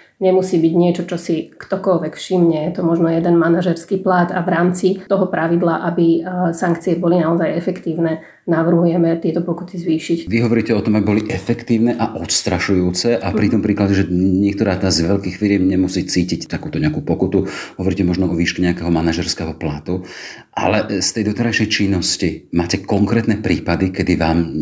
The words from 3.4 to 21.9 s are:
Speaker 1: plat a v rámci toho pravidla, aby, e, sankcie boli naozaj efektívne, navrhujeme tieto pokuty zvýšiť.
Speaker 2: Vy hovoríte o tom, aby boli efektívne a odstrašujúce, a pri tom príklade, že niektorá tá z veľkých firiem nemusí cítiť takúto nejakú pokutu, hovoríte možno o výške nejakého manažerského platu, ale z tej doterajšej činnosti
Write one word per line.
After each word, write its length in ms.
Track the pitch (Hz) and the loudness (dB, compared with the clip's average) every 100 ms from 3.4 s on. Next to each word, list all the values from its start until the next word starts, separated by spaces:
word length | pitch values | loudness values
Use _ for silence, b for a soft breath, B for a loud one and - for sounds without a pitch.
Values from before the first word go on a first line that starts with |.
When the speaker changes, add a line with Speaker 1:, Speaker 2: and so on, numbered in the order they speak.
| 165 170 175 165 - 185 | 4 2 0 -2 -4 -2
Speaker 1:
plat 280 | 185 180 175 | 2 2 2
a 160 | 180 175 | 0 -2
v 40 | |
rámci 340 | 170 180 180 185 196 - | 2 2 2 0 0 -2
toho 220 | 196 185 | 0 0
pravidla, 560 | - 165 170 170 165 175 | 0 0 2 2 0 -2
aby, 220 | 170 165 165 | 2 2 2
e, 360 | 185 180 175 165 | 0 -2 -2 0
sankcie 420 | 180 170 - 170 | 0 0 -2 0
boli 220 | 175 180 | 2 2
naozaj 300 | 160 170 165 | 2 2 0
efektívne, 720 | 170 185 - 170 160 165 156 B B - | -2 -4 -4 -6 -2 -2 -2 B B -2
navrhujeme 760 | 160 165 170 175 175 165 170 | 0 2 4 4 2 2 0
tieto 240 | 170 170 170 | -2 -2 -4
pokuty 320 | 170 - 175 | -6 -8 -6
zvýšiť. 480 | 170 160 - 165 - | -2 -2 -2 -4 0
Speaker 2:
Vy 140 | 113 | 0
hovoríte 320 | 117 117 110 | 2 2 2
o 80 | 107 | 0
tom, 160 | 113 107 | 2 2
aby 80 | 101 | 2
boli 160 | 104 104 | 0 0
efektívne 640 | 90 - 117 - 113 117 | -4 -2 -4 0 2 2
a 240 | - 110 - | 0 -4 -4
odstrašujúce, 1040 | 85 - - 87 - 92 90 87 117 117 | -4 -2 0 -2 2 2 2 0 0 0
a 60 | 92 | 0
pri 200 | 107 107 | 0 2
tom 80 | 110 | 2
príklade, 320 | 104 98 101 | 2 2 2
že 160 | 98 92 | 2 2
niektorá 640 | 90 92 92 101 101 107 90 | 2 2 4 2 2 0 0
tá 80 | 95 | 0
z 160 | 87 82 | 0 0
veľkých 260 | 98 95 - | 0 -2 -2
firiem 300 | 104 101 92 | 0 2 2
nemusí 380 | 92 92 90 - | 2 0 0 -2
cítiť 440 | 90 87 82 - | 0 0 -2 -6
takúto 320 | - 78 73 | -8 -6 -2
nejakú 240 | 76 76 - | -2 0 -2
pokutu, 400 | 78 92 95 B B B - | 0 2 0 B B B -4
hovoríte 240 | 92 87 | -2 0
možno 280 | 90 87 92 | 0 0 0
o 80 | 82 | 0
výške 240 | 85 - | -2 0
nejakého 280 | 90 87 82 | 0 0 0
manažerského 680 | 82 82 80 78 - 80 78 | 0 0 -2 -4 -6 -8 -6
platu, 480 | 80 73 - 90 90 B B B B - | -6 -6 -6 -6 -8 B B B B -4
ale 440 | - 104 - 101 | 0 0 -2 -2
z 80 | - | -2
tej 220 | 117 107 | -2 -2
doterajšej 340 | 104 117 - 107 | 0 -2 0 -2
činnosti 800 | - 98 | 0 0